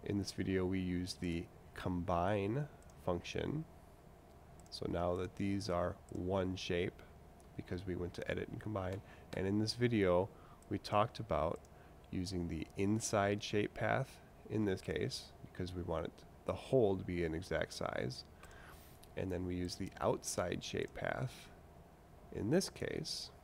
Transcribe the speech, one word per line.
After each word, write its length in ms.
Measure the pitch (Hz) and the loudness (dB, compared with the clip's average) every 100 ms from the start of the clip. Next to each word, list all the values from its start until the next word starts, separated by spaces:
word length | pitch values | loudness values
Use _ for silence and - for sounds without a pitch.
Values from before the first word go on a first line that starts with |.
In 140 | - 101 | 0 0
this 140 | 95 | 0
video, 340 | - 98 95 92 | 0 2 4 4
we 140 | 95 | 2
use 360 | 92 87 90 - | 2 0 0 -2
the 260 | 90 85 85 - - | 0 0 -4 -12 -14
combine 920 | - 92 90 87 87 90 104 98 123 147 - - - - | -4 -2 0 2 4 4 2 2 0 -4 -10 -20 -6 -2
function. 580 | 87 - - - 151 160 - - - - - - - - - - | -2 0 -2 0 -2 -4 -14 -20 -20 -20 -20 -20 -20 -20 -18 -12
So 180 | - - | -6 -2
now 240 | 87 87 90 | 2 2 2
that 200 | 92 - | -2 -2
these 340 | 101 98 98 | 0 0 2
are 260 | 87 87 - - | 2 2 -2 -8
one 460 | - 90 95 92 92 | -4 0 2 2 -2
shape, 440 | - 87 90 - - - - - - - | 0 2 2 -2 -18 -18 -20 -20 -12 -12
because 300 | - 90 98 | -6 -4 -2
we 80 | |
went 180 | 90 87 | -2 -4
to 140 | - - | -4 -2
edit 200 | 87 - | -2 -2
and 120 | - | -6
combine, 400 | 107 104 92 101 - - - | -4 -2 -2 -4 -8 -18 -6
and 120 | - 95 | 0 2
in 140 | 104 | 4
this 140 | 107 | 2
video, 540 | 120 120 113 92 87 95 - - - - | 2 4 6 8 6 4 -4 -18 -20 -4
we 100 | 101 | -4
talked 420 | - 104 113 - | 2 4 4 0
about 400 | 110 76 80 - - - - - - | 0 2 2 0 -8 -20 -20 -20 -6
using 380 | 95 92 92 85 | -2 0 0 0
the 180 | 82 - - | -2 -4 2
inside 640 | 98 110 - 107 101 104 | 4 4 4 4 4 2
shape 320 | - 104 110 | 2 2 2
path 380 | - 110 110 143 - - - - | 0 2 2 0 -6 -18 -18 -2
in 140 | 110 | 2
this 160 | 104 90 | 4 2
case, 460 | - 80 131 - - - - | 0 0 0 -2 -10 -14 -14
because 200 | - 90 | -4 -4
we 100 | 92 | -2
want 240 | 85 82 - | 0 0 -2
it, 60 | - - - - | -8 -20 -8 -4
the 60 | |
hole 440 | 92 - 131 104 95 | -4 4 8 8 6
to 80 | |
be 200 | 95 87 | 0 2
an 100 | 82 | 2
exact 380 | 80 95 80 - | 0 0 0 0
size. 520 | - - - 65 127 - - - - - - - - - - | -2 -2 0 -2 -4 -12 -18 -16 -16 -16 -16 -18 -18 -10 -4
And 140 | 92 | -2
then 160 | 90 90 | 0 0
we 80 | |
use 220 | 90 90 - | 0 -2 -2
the 140 | 95 - | -6 2
outside 640 | 104 - - - 92 - | 2 2 0 0 0 -2
shape 280 | - - 50 | -2 -2 -2
path 540 | - 50 50 127 - - - - - - - - - - | -2 -2 0 -2 -4 -16 -18 -20 -20 -20 -20 -20 -20 -10
in 180 | - 98 | -2 4
this 180 | 170 190 | 4 2
case 640 | - - 50 160 - - - | -4 -4 -2 -4 -6 -8 -12